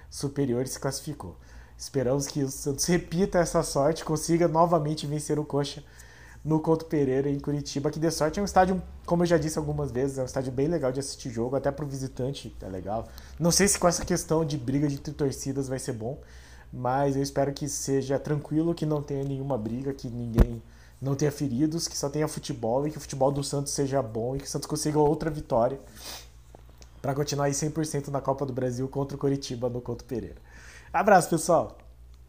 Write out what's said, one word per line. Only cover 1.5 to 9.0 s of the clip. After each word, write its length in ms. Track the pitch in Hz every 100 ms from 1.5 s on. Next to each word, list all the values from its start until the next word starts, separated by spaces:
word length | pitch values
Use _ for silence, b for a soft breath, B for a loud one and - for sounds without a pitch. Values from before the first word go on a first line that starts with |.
| B B B
Esperamos 500 | - 139 123 139 139
que 160 | 151
o 80 | 135
Santos 340 | - 147 139
repita 540 | - 175 175 165 196 180
essa 240 | 165 170
sorte, 420 | 147 143 139 -
consiga 420 | - 151 - 170 170
novamente 600 | 156 170 170 147 156 143
vencer 320 | 147 147 151
o 60 |
Coxa 380 | 151 139 143 - - B B B B B
no 160 | 147 156
Couto 260 | 160 160 -
Pereira, 420 | 156 139 131 143
em 100 | 143
Curitiba, 520 | 143 147 143 139 147
que, 80 | 151
de 120 | 165
sorte, 260 | 156 156 175
é 40 |
um 20 |
estádio, 360 | 196 190 185 196 - -